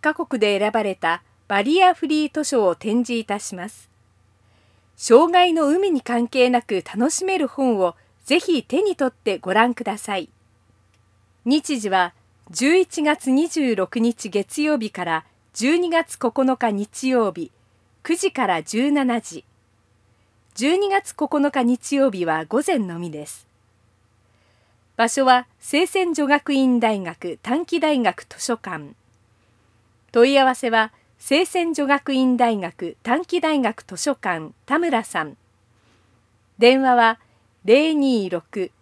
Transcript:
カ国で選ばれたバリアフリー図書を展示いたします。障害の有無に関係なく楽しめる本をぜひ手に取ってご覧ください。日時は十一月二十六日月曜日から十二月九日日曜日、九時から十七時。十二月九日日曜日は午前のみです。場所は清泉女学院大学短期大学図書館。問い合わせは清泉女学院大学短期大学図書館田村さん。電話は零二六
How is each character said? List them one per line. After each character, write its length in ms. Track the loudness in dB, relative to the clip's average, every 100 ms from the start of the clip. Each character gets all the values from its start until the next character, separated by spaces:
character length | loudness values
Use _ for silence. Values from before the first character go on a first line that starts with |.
カ 140 | -4
国 240 | -2 -4 0
で 180 | 2 2
選 140 | 0
ば 140 | 0
れ 100 | -2
た 300 | -2 -2 -2 -6 _ -4
バ 140 | -2
リ 200 | 0 4
ア 120 | 4
フ 120 | 4 0
リ 220 | -2 -2
ー 40 |
図 120 | -4
書 240 | -2 2 2
を 80 | 0
展 280 | -2 -2
示 100 | -2
い 100 | -4
た 160 | -4 -8
し 160 | -8 -12
ま 120 | -14
す。 220 | -16 _ _ _ _ _ _ _ _ _ _ _
障 380 | -12 6 6 8
害 200 | 4 4
の 200 | 2 2
有 80 | 2
無 80 | 2
に 120 | 0
関 280 | -2 -4 -2
係 200 | 2 2
な 140 | 2
く 220 | -2 -6 -4
楽 240 | -2 -2
し 140 | -2
め 120 | -2 -2
る 120 | -2
本 300 | -2 -2 0
を 160 | -2 -4 _ _
ぜ 160 | -2 0
ひ 220 | 0 -2
手 200 | -2 -2
に 140 | -2 -2
取 140 | -4
っ 20 |
て 260 | -4 -6 -6
ご 140 | 0
覧 220 | 2 2
く 100 | 0
だ 140 | -8 -8
さ 180 | -8 -8
い。 140 | -8 _ _ _ _ _ _ _ _ _ _ _
日 340 | -2 -2 0 -6
時 120 | 0
は 220 | 0 0 -4 _ _ -14
十 260 | -2 2 4
一 260 | 2 0
月 280 | 0 0 0
二 160 | 0 0
十 280 | -2 -2 0
六 240 | -2 0
日 300 | -2 -2 -6
月 320 | -6 -4 -4
曜 160 | -2 -2
日 120 | -4
か 140 | -8
ら 200 | -4 -4 -6 _ _
十 240 | -4 0 0
二 140 | 0
月 280 | -2 -2 -6
九 140 | -4 0 0 0
日 160 | -2
日 360 | -2 -6 -6 -2
曜 220 | 0 0
日、 220 | -4 -12 _ _ _ _ _
九 140 | -6 -2
時 160 | -2
か 160 | -2 -2
ら 140 | -2
十 260 | -2 -2 0
七 300 | 0 0 -2
時。 240 | -6 -16 -20 _ _ _ _ _ _ _ _ _ _
十 200 | -4 0 0
二 120 | 0
月 260 | -2 -4
九 140 | -6 -2
日 340 | 0 0 0
日 320 | 0 0 -2
曜 160 | 0 0
日 140 | 0
は 220 | -2 -4 -2
午 180 | -2 0
前 120 | -2
の 200 | -2 -6
み 140 | -10
で 140 | -12 -14
す。 200 | -20 _ _ _ _ _ _ _ _ _ _ _ _ _ _ _ -2
場 120 | -2
所 160 | 2
は 220 | 4 4 2 _
清 240 | -4 -2
泉 300 | 0 0 -2
女 120 | -2 0
学 260 | 0 2
院 280 | 0 2 2
大 180 | 2 0
学 400 | -6 -10 -10 -10
短 220 | -4 -4
期 140 | -2 -2
大 220 | 0 0
学 240 | 0 -2
図 160 | -10 -10
書 160 | -6 -6
館。 400 | -8 -12 -14 -20 _ _ _ _ _ _ _ _ _ _ _
問 220 | 2 4
い 40 | 6
合 100 | 4
わ 80 | 2
せ 140 | 0
は 220 | 0 0 -6 _ _
清 220 | 0 0
泉 320 | 2 -2 -2
女 120 | -2 0
学 260 | 0 0
院 240 | 0 2 2
大 220 | 2 0
学 380 | -6 -10 -12 -10
短 200 | -4 -4
期 160 | -2 -2
大 200 | 0 0
学 220 | -2 -4
図 140 | -12 -6
書 180 | -4 -4
館 360 | -4 -6 -8 -16
田 160 | -4 -2
村 240 | 0 -2
さ 180 | -2 -6
ん。 140 | -8 -12 _ _ _ _ _ _ _ _ _ _ _ 2
電 240 | 4 4
話 140 | 4 4
は 240 | 2 0 _ _ _ _ 4
零 280 | 4 4 0
二 320 | 0 0 -2
六 400 | -6 -8 -8 -8 -12